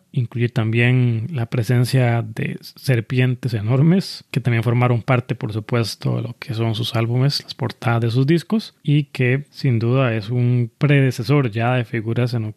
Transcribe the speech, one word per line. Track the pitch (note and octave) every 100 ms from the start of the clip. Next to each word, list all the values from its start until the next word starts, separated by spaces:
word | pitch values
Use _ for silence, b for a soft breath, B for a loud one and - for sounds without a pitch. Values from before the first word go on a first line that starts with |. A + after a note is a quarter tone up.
| _
Incluye | C#3 A#2 A#2 A#2
también | B2 A2 A#2 A#2+ B2+ B2 A2+ A2+
la | D3+ A#2
presencia | A2+ G#2+ B2 B2 C3 B2 A#2
de | A2 A2 C3+ -
serpientes | - - - A#2+ A2 B2+ B2+ B2 B2
enormes, | A2 G#2 C3 D#3+ F#3 - - -
que | -
también | B2 A#2
formaron | A#2+ A#2+ B2 A#2+
parte, | - B2+ - A#2+
por | A#2
supuesto, | G#2 G#2+ B2 G#2+ - C3 B2
de |
lo | A#2+ -
que | -
son | A2 A2+
sus | A2 A#2+ A2+
álbumes, | A#2 B2 C#3 -
las | -
portadas | - A#2 - A#2 A#2
de | A#2
sus | A#2+ C3+
discos, | E3+ - A3 - -
y | - D3 D3
que | - B2 C3+ C#3+
sin | - C#3+ A2+
duda | A#2 C3 C3 A2+
es | G2+
un | B2 A#2+ B2 A#2 -
predecesor | C#3+ C#3+ C3+ A#2+ A#2 D3 B2+
ya | A2 A#2
de | B2+
figuras | A2+ A#2 A2 A#2 B2
en, | A#2 A2